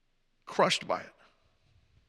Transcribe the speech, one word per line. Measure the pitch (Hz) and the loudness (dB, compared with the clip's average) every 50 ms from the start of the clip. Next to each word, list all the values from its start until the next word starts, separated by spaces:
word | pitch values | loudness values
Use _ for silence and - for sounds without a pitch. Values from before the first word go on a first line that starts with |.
| _ _ _ _ _ _ _ _ - | _ _ _ _ _ _ _ _ -18
crushed | - - - 180 185 - - - - | -10 2 2 4 4 4 0 -2 -4
by | - 87 | -4 -4
it. | 82 - - _ - - _ _ _ _ _ _ _ _ _ _ _ _ _ _ _ | -4 -12 -20 _ -20 -20 _ _ _ _ _ _ _ _ _ _ _ _ _ _ _